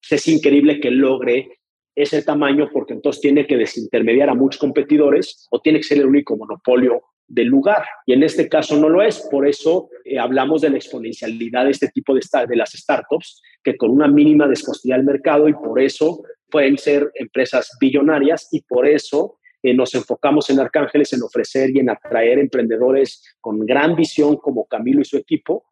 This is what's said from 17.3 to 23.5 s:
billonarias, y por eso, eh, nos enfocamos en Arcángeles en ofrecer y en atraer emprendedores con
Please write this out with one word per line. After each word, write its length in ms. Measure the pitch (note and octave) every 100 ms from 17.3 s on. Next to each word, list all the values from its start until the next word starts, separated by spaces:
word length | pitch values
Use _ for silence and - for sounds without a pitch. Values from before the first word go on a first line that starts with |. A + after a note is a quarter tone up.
| - B2 B2+ B2 -
billonarias, 680 | C3+ C#3 C#3+ D3+ C#3 D#3+ -
y 80 | D#3
por 260 | _ - D3
eso, 540 | D3 - C#3+ F3+ - _ _
eh, 140 | C3
nos 180 | B2+ B2+ B2+
enfocamos 540 | G#2 A#2+ C#3+ D3+ -
en 100 | C3+
Arcángeles 520 | B2 D#3 C#3+ D3 C#3+
en 80 | B2+
ofrecer 460 | A#2 B2 G#2+ C3+ C3
y 60 | C3+
en 100 | B2
atraer 480 | G#2 - A#2 A#2 C3
emprendedores 1000 | C#3 C3 A#2 A2 B2+ C3+ C3+ - _ _
con 180 | A2+